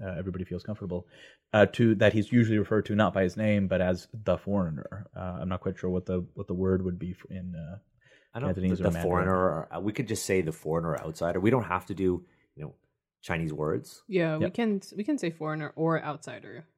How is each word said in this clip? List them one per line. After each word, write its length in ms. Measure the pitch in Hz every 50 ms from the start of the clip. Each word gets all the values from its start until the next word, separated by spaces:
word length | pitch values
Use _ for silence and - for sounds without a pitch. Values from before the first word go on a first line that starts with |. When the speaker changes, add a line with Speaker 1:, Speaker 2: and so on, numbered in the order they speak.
Speaker 1:
uh, 140 | 98 95 87
everybody 280 | 80 95 95 87 92 90
feels 180 | - 90 87 -
comfortable, 420 | - 104 - 101 85 90 90 - - - - - - - _ _ _ -
uh, 120 | 107 101 - -
to 220 | - 117 113 107
that 180 | 98 113 101 101
he's 180 | 110 101 -
usually 260 | 120 120 113 110 107 104
referred 260 | 101 - 110 104 98
to 100 | - 107
not 180 | 104 104 92 -
by 100 | 95 95
his 120 | 90 -
name 320 | 107 107 107 104 101 98
but 140 | 92 95 90
as 260 | 90 90 92 87 - - - 110 104
the 140 | 95 87
foreigner. 680 | - - 98 101 98 90 82 76 65 - - - 104 - - -
Uh, 240 | 92 92 92 90 -
I'm 80 | - 92
not 100 | 92 92
quite 180 | - 98 90
sure 120 | - - 92
what 160 | 90 90 -
the, 160 | - 92 90 87 - -
what 120 | - 101
the 60 | - 92
word 280 | 90 95 95 95 92 92
would 120 | 90 90
be 140 | 87 87 92
f-, 140 | 92 - - -
in, 240 | 95 92 90 92 85
uh, 240 | 80 80 78 98 107 - _ _ _ _ _ - _ _ _ -
Speaker 2:
I 60 | 117
don't 80 | - 95
Speaker 1:
Cantonese 280 | 90 92 92 92 90 90
Speaker 2:
the, 60 | 90
Speaker 1:
or 20 |
Speaker 2:
the 40 | 92 85
Speaker 1:
Mandarin. 100 | 82 87 90
Speaker 2:
foreigner. 240 | 90 90 92 95 95
Or, 320 | 92 92 90 78 80 - - -
uh, 40 | 85
we 100 | 95 107
could 160 | - - 117
just 180 | 104 - - -
say 140 | - 98 95
the 120 | 85 78 80
foreigner 380 | - - 78 80 85 82 82
or 100 | 73 67
outsider. 400 | - 78 78 - 85 85 85 90
We 80 | 95 95
don't 160 | 131 123 104
have 200 | - 90 92 -
to 60 | - 95
do, 300 | 98 95 92 90 85 - _ _ _ _ _ _
you 80 | 73 73
know, 100 | 69 - _ _ _ _ _ _ _ _ _
Chinese 300 | - - 87 82 82 78
words. 500 | 76 71 76 76 98 123 - - - - _
Speaker 3:
Yeah, 300 | - 185 175 165 160 156
we 80 | 156 -
Speaker 1:
Yep. 80 | 185 185
Speaker 3:
can, 280 | 233 233 220 202 196 - - -
we 80 | 185 208
can 140 | 311 294
say 120 | 254 180 165
foreigner 440 | 165 - 156 156 156 156 151 - -
or 260 | 147 160 165 165 147
outsider. 640 | - 151 - - - 135 117 110 107 104 117 123 160 _ _